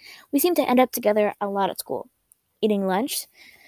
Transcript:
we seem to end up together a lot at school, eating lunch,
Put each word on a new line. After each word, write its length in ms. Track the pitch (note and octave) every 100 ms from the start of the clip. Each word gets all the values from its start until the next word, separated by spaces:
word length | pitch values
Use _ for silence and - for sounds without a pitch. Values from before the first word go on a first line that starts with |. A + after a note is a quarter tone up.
| - - -
we 80 | C#4+
seem 160 | F4 E4
to 60 |
end 180 | C4 B3
up 100 | B3+
together 400 | - G#3 G#3+ G#3 -
a 80 | G#3
lot 200 | G3 F#3+
at 100 | -
school, 280 | - A#2+ - _ _ _ _ -
eating 260 | G#3+ G3+ F#3+
lunch, 400 | F#3 C#4 - - _ - -